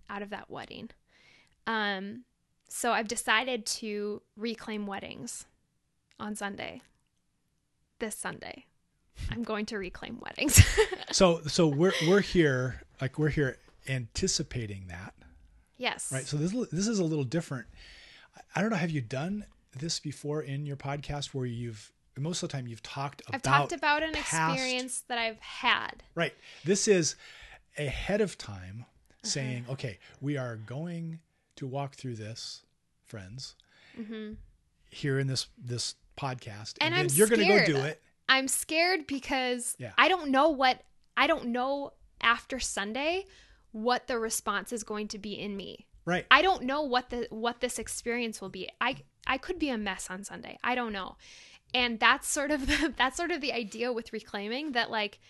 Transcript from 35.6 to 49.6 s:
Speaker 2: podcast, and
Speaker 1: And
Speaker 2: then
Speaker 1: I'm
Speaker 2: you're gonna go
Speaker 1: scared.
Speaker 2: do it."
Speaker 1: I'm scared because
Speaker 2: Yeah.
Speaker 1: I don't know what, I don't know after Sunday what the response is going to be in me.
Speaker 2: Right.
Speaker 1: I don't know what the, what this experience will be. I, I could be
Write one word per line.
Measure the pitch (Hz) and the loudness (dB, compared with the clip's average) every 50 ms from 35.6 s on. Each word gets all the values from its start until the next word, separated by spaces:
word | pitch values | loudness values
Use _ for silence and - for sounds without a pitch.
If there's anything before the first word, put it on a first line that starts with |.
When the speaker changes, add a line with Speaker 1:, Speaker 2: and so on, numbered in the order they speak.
| 190 120 123 117 - - - - _ _ _ - | -10 -8 -6 -4 -6 -6 -8 -10 _ _ _ -8
Speaker 2:
podcast, | 147 135 127 123 - 117 101 104 107 - - - | -6 -6 -6 -8 -10 -12 -14 -12 -12 -14 -6 -4
and | 285 320 339 | -2 0 2
Speaker 1:
And | |
Speaker 2:
then | 359 370 | 2 2
Speaker 1:
I'm | 359 139 | 2 4
Speaker 2:
you're | 156 214 214 | 6 6 6
gonna | 233 220 - - | 6 6 6 8
go | 403 | 8
Speaker 1:
scared. | 302 233 190 | 8 8 6
Speaker 2:
do | 147 135 | 4 2
it." | 135 151 156 - _ _ _ _ _ - | 2 0 -4 -6 _ _ _ _ _ 4
Speaker 1:
I'm | 262 262 269 269 | 4 4 4 2
scared | - - - - 320 320 339 359 370 370 285 - | -2 -2 -2 0 2 4 4 4 4 2 0 -4
because | 277 269 - - 294 262 254 254 247 247 233 - - - | -6 -6 -2 -2 0 0 2 0 0 -2 -2 -6 -6 -6
Speaker 2:
Yeah. | 127 113 - - | -8 -2 4 4
Speaker 1:
I | 262 311 | 6 6
don't | 370 359 311 285 | 6 2 2 2
know | 262 262 285 330 | 4 6 6 6
what, | 302 254 262 254 247 - - _ _ _ _ _ _ | 6 6 4 4 4 2 -4 _ _ _ _ _ _
I | - 262 277 | 2 4 4
don't | 330 - 226 240 | 4 2 0 -2
know | 233 247 247 269 277 285 277 - - _ - - _ - | -2 -2 0 -2 -2 -2 -4 -8 -10 _ -20 -20 _ 0
after | - 233 233 233 - - 269 247 | 2 4 4 2 0 -4 -6 -4
Sunday | - - - 214 196 208 220 254 285 311 349 381 392 - - - - - - _ _ _ | -4 -4 -4 -4 -4 -2 -2 -2 0 0 0 -2 -4 -8 -14 -20 -20 -20 -20 _ _ _
what | - 214 214 240 247 247 - - | -10 -4 0 2 0 0 0 -2
the | 262 233 | -2 -2
response | 226 226 - - - 226 202 196 - - 240 | -2 -2 -4 -4 -2 -2 -2 -2 -2 -2 -6
is | 220 214 | -8 -6
going | - 220 208 214 208 | -6 -6 -6 -6 -6
to | - 208 | -8 -10
be | 196 208 202 - | -8 -8 -8 -6
in | 170 208 202 | -6 -6 -6
me. | 196 185 - - - - _ - - - | -6 -8 -10 -14 -16 -18 _ -20 -10 -2
Speaker 2:
Right. | 165 175 180 - - | -2 0 0 8 10
Speaker 1:
I | 247 277 | 10 10
don't | 320 381 - - 247 | 10 6 4 2 0
know | 247 269 294 311 | -2 0 0 0
what | 269 240 247 254 - | 0 0 0 0 -2
the, | 247 240 233 - | -4 -6 -6 -6
what | - 220 220 233 233 - | -6 -4 -2 -2 -2 -2
this | - 247 - - | -4 -4 -4 -6
experience | 220 - - - - 240 233 240 240 226 214 - | -8 -8 -8 -6 -4 -2 -2 -2 -2 -4 -4 -8
will | 196 190 | -10 -10
be. | 190 190 180 - - _ | -10 -10 -10 -10 -4 _
I, | 233 240 269 - - - _ _ - | 0 0 0 -2 -8 -18 _ _ -2
I | - 254 269 | -2 -2 -2
could | - - 370 | -2 -4 -4
be | 339 | -2